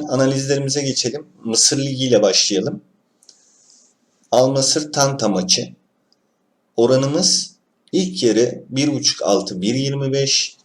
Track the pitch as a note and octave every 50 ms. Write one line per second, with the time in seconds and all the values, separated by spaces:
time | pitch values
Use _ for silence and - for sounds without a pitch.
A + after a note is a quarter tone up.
0 | - - B2+ C3 C3+ C3+ C3+ C3+ C3+ C3+ C#3+ C#3 C#3 C#3 C3+ D3 C#3 C3+ B2+ -
1 | - B2 A2+ D3 D#3+ - _ _ - A2+ A2 A#2 - - - C#3 C3+ C3+ C3+ B2+
2 | C3 C3 A#2+ G#2 G#2 G2 F#2+ - - - G2+ F#2 G2 B2 - - - _ _ _
3 | _ _ _ _ _ - - _ _ _ _ _ _ _ - - _ _ _ _
4 | _ _ _ _ _ _ - A#2+ C3 C3+ C3+ C3+ C3 - - E3 D3+ D3+ - D3
5 | C#3 C3+ C#3 C#3 A2+ G#2+ G2 F#2 F2+ F2+ - - - - - - _ _ _ _
6 | _ _ _ _ _ _ _ _ _ _ _ _ _ _ _ - A#2 B2 C3 C3
7 | C3+ C#3 D3 - - - - - - - - _ _ _ _ _ _ _ - F3
8 | F#3 F#3 F#3 - - A#2 G#2+ G#2+ B2 B2 - - - - A#2+ C3+ C#3+ D3+ C#3 B2
9 | - - - - - E2+ G2+ F#2+ F#2+ - - F2+ F2+ G#2+ A#2+ C3 C3+ C#3 C#3 C#3
10 | C#3 C3+ C3+ C#3 C#3 C3+ - - - - - _